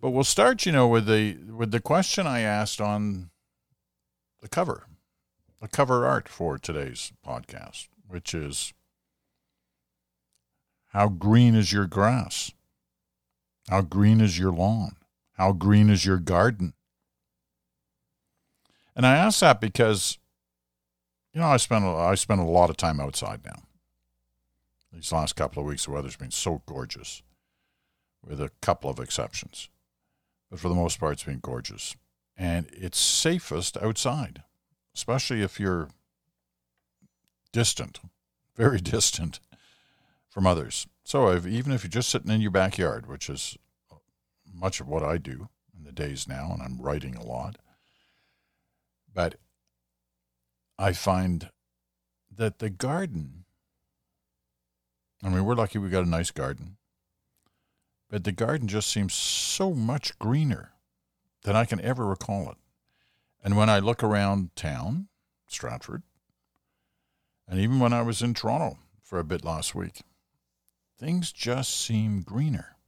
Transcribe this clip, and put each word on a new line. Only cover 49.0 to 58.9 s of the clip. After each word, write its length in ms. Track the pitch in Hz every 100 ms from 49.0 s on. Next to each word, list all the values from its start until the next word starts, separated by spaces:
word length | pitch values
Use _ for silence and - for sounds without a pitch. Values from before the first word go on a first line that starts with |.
| _
but 220 | 92 85 - _ _ _ _ _ _ _ _ _ _ _ _ _ -
I 140 | 98
find 580 | 90 - 92 92 87 - _ _ _ _ _ _ _ _
that 240 | - 110 -
the 120 | 110
garden, 720 | 92 127 160 190 90 71 71 92 _ _ _ _ _ _ _ _ _ _ _ _ _ _ _ _ _
I 60 | 98
mean, 160 | 92
we're 100 | 98
lucky 240 | 120 107 110
we 120 | 98
got 160 | 92 87
a 20 |
nice 220 | 82 85
garden, 480 | - 65 67 78 98 _ _ _ _ _ _ _ _ _ _ _ _ _
but 140 | 104
the 80 | 92
garden 360 | 90 113 151 113
just 200 | 104
seems 240 | -